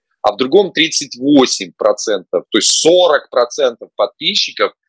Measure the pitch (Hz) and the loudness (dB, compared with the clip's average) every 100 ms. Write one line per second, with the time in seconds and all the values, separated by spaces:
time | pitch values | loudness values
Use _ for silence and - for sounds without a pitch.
0 | _ _ 104 101 127 180 185 156 160 - | _ _ -4 -2 2 2 2 -2 -2 -2
1 | 139 120 135 143 123 - 92 - 107 104 | -8 -6 2 4 4 0 -8 -4 -2 -2
2 | - 101 87 90 - 110 - - 151 180 | -4 -6 -4 -6 -2 -2 0 0 2 4
3 | 170 143 - 127 120 - 131 113 101 - | 2 0 -2 -2 -2 0 -2 -4 -14 -4
4 | 101 - 101 - - - 101 _ | -4 -4 -4 -4 -4 -2 -4 _